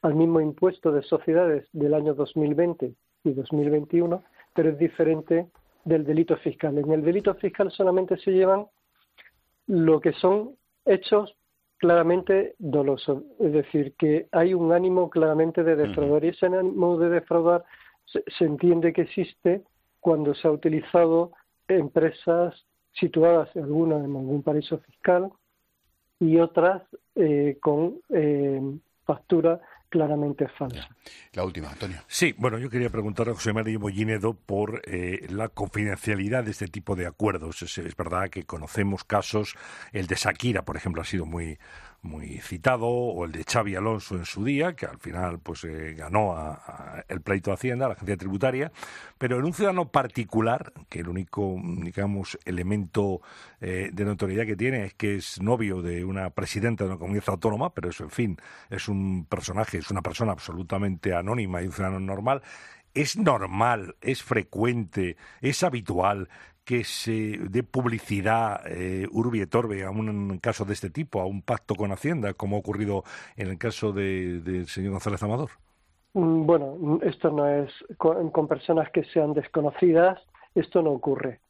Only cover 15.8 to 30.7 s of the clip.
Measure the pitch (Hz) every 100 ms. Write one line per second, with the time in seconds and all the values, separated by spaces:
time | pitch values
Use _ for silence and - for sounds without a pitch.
15.8 | 147 104 143 147 160 175 185 185 185 190
16.8 | 175 170 170 170 165 170 165 175 - -
17.8 | - _ _ - - - 165 147 175 170
18.8 | 170 165 160 - 180 - - 196 - _
19.8 | _ _ - 156 147 143 165 151 165 156
20.8 | 156 175 165 165 170 - _ _ _ 185
21.8 | 143 165 160 - - 170 175 - _ _
22.8 | _ - 175 - 165 170 156 180 143 151
23.8 | 165 151 143 139 131 143 143 151 147 156
24.8 | _ _ - 180 190 _ _ _ _ _
25.8 | _ _ _ _ 165 160 165 170 170 190
26.8 | - - _ - 165 147 147 139 156 147
27.8 | 170 302 _ 226 151 143 143 135 135 147
28.8 | _ _ - 151 _ 170 160 165 - -
29.8 | _ 170 151 147 143 139 135 - 135